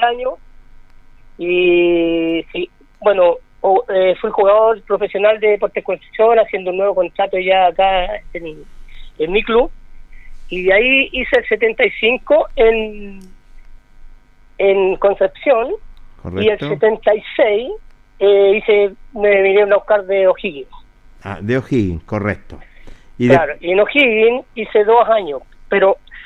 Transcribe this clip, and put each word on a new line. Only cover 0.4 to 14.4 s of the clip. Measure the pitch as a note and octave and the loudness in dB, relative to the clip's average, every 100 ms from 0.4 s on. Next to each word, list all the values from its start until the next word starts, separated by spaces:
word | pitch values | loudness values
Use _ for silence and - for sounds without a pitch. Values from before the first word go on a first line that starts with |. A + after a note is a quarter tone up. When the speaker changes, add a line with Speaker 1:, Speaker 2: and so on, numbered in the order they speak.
| - - - - - - - - - - | -16 -20 -20 -20 -20 -20 -20 -20 -20 -8
Speaker 1:
y | F3 F3+ F3+ F3 F3 E3+ E3 E3 E3 E3 E3 | -2 2 2 4 2 2 0 -2 -2 -4 -6
sí, | F3+ F3+ _ _ - | -10 -12 _ _ -4
bueno, | G#3 G3 F3 E3+ - _ | 0 4 2 2 -6 _
o, | G3 F#3+ - | 0 0 0
eh, | F#3+ F#3 F3 | 0 0 0
fui | A3 | -2
jugador | G#3 G3 G#3+ A3 G#3+ | 0 2 4 2 0
profesional | - G3 G3 F#3+ G#3 A3 | -4 -4 -4 0 0 2
de | G#3+ | 0
Deportes | G3+ G3 - | 0 -2 -6
Concepción, | - F3+ - - A3 A#3 | -8 -8 -6 0 2 4
haciendo | G#3+ G3 F3+ | 0 -4 -6
un | F#3 | -2
nuevo | G3+ | -2
contrato | F#3 F3 - G3 F#3+ | -2 -4 -4 -4 -2
ya | F#3 F#3+ F3+ | 0 2 2
acá | E3+ F#3+ F#3+ F3+ - - | 2 0 0 -4 -8 -12
en, | F3+ E3 D#3 C#3+ - - - - - | -14 -14 -16 -20 -20 -18 -18 -14 -8
en | D#3+ | -4
mi | G3+ | -2
club, | G#3+ A3+ D4+ - - - - - - - - | 0 0 0 -4 -20 -20 -18 -18 -18 -16 -12
y | F3+ | -4
de | F3+ | 2
ahí | G3 B3 C4+ C#4 | 2 4 0 -2
hice | C4 A#3+ B3+ | -6 -2 -2
el | A#3+ | 0
setenta | G#3+ A3+ A3+ | -2 -2 0
y | A3 - | -2 0
cinco | A3+ B3 - D4+ - | -2 -2 0 0 0
en, | - A3+ A3+ A3 G#3 G3+ G3 F#3 - _ - - - _ - - - _ _ | 2 2 2 -4 -10 -16 -18 -20 -20 _ -20 -20 -20 _ -20 -20 -20 _ _